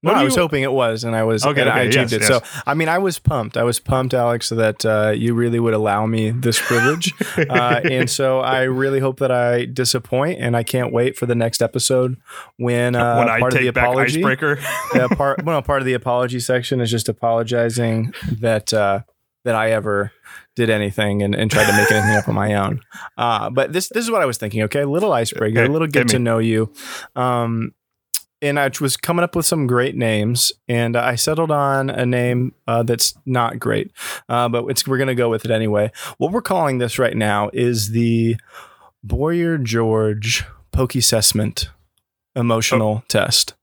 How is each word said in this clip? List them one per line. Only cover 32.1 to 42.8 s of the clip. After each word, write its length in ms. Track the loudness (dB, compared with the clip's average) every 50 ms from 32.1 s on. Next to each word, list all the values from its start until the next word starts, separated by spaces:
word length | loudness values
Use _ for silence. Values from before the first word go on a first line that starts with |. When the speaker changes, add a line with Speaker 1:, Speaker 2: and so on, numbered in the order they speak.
| 0 0 0 0 0 0 -2 -4 -6 _ _
Speaker 1:
uh, 160 | -2 -2 0 0
that's 320 | 0 0 0 0 -2 -4 -6 _
not 320 | -2 0 0 0 0 -2
great, 340 | -4 -4 -2 -2 -2 -2 -6 _ -14 -12 -12 -12 -12 _ -4
uh, 180 | -2 0 0
but 160 | 0 0 -2 -2
it's, 180 | -2 -4 -4 -2
we're 120 | -2 -2 0
gonna 160 | 0 0 0
go 120 | 0 0
with 160 | 0 0 -2 -2
it 60 | 0
anyway. 420 | 0 0 0 0 0 0 0 0 -4 -10 -14 -14 -6 _
What 120 | -4 -2
we're 120 | -2 -2 -2
calling 340 | 0 0 2 2 0 0
this 220 | 0 -2 -2 0 0
right 180 | 0 0 2
now 320 | 0 0 2 2 0 0 -2
is 400 | -2 0 0 0 0 -2 -2 -2 0
the 440 | 0 2 2 2 2 2 2 0 -2 _ _ -20 -20 -20 -20 -20 _ -20 -20 _ _ -8
Boyer 540 | -4 -2 -2 0 0 0 0 0 0 0
George 840 | -2 -2 0 0 0 2 2 2 2 2 2 0 -2 -2 -2 -2 -2 -4 -8 -14 -20 -20 _
Pokesessment 960 | 0 0 0 0 0 0 0 2 2 2 2 2 2 0 -2 -2 -2 -6 -8 -8 -10 _ _ _ _ _ _ _ _ _ _ _ _
Emotional 680 | -2 0 2 2 2 2 2 2 2